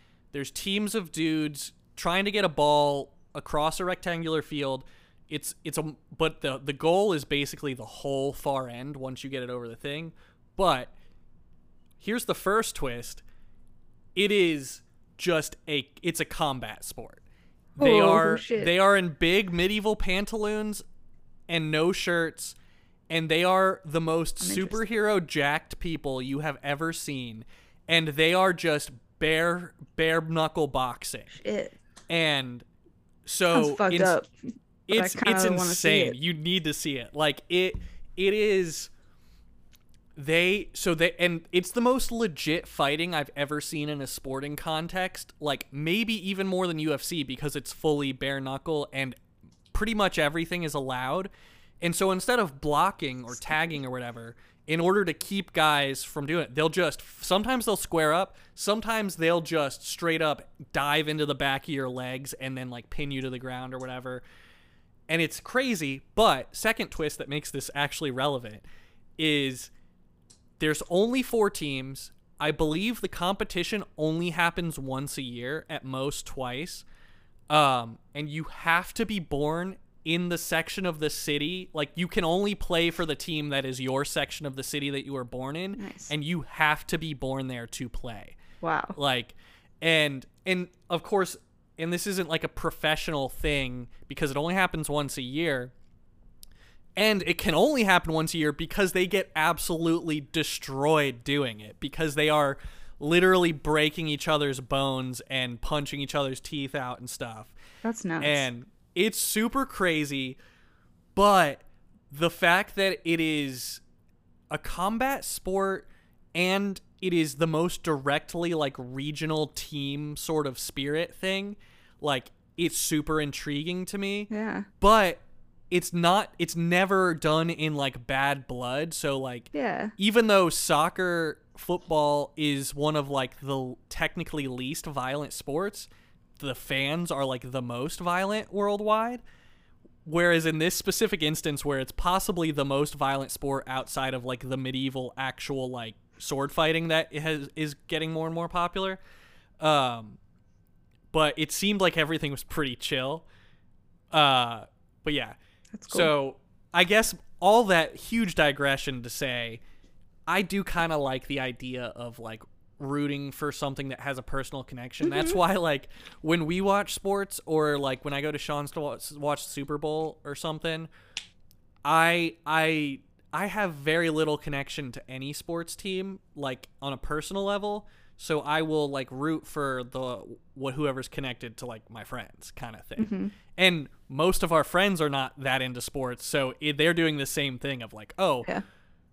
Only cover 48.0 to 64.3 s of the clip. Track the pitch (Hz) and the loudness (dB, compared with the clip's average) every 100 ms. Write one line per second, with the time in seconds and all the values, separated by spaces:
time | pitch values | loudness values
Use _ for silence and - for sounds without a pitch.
48 | 139 127 135 139 135 135 - 151 143 135 | 0 -2 -4 -4 -4 -6 -2 -2 -2 -4
49 | 131 - _ _ - _ _ - 220 220 | -6 -8 _ _ -20 _ _ -2 0 2
50 | 190 - 147 165 165 175 165 143 131 127 | 2 4 2 2 -2 -2 -2 -2 -2 -2
51 | 127 165 196 - - - - - 170 170 | -2 -2 -4 -10 -20 -20 -20 -4 -2 2
52 | 190 185 - 247 190 135 151 147 185 196 | 2 2 2 2 2 -2 0 4 2 0
53 | 147 127 120 123 - 156 165 151 131 127 | -6 -6 -10 -10 -2 0 0 -2 -6 -6
54 | 120 120 117 120 - _ - 160 170 196 | -8 -10 -14 -18 -20 _ -2 2 4 4
55 | 180 151 - 196 180 - 156 147 139 135 | 2 -2 -4 -4 -2 4 6 6 2 -2
56 | - 156 143 165 135 127 160 170 165 - | -6 -6 -2 0 0 2 2 4 0 0
57 | - - - 185 220 262 226 196 - 165 | -10 -8 0 2 2 0 0 -2 0 2
58 | 156 165 190 - - - - 214 208 226 | 4 4 0 -6 -20 -4 0 0 0 -2
59 | 202 165 165 170 151 160 143 - - - | -2 0 2 2 2 0 0 -4 -10 -2
60 | 170 160 156 139 - - - 151 143 151 | 0 2 2 0 -6 -20 -6 -2 2 2
61 | 151 156 147 135 139 135 - 139 131 127 | 2 0 0 0 0 0 -2 -4 -4 -6
62 | 127 131 139 - 131 131 127 123 - - | -6 -8 -10 -10 -8 -8 -8 -10 -8 -6
63 | 139 135 131 127 127 127 127 127 127 127 | -4 -4 -4 -6 -8 -8 -8 -10 -8 -8
64 | 127 127 - | -8 -10 -12